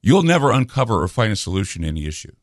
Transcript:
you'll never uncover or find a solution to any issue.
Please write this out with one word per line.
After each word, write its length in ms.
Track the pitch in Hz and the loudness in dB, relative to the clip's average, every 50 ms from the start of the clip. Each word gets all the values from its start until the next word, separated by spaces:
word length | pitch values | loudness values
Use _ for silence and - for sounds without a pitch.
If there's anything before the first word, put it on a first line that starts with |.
you'll 220 | - 92 156 196 170 | 4 4 4 4 4
never 280 | 165 175 170 139 139 | 4 2 4 2 2
uncover 520 | 113 135 127 127 - 135 131 117 113 80 76 | 2 2 0 0 -2 -4 -2 0 0 -2 -2
or 40 | |
find 240 | 90 - - 117 107 | -2 -2 -2 0 0
a 40 | 104 | -2
solution 480 | - - - 92 95 95 - - 85 82 | -4 -6 -4 -4 -4 -4 -4 -6 -6 -6
to 40 | |
any 200 | 78 76 78 73 | -6 -4 -6 -6
issue. 240 | 76 76 - - - _ _ | -8 -10 -10 -16 -18 _ _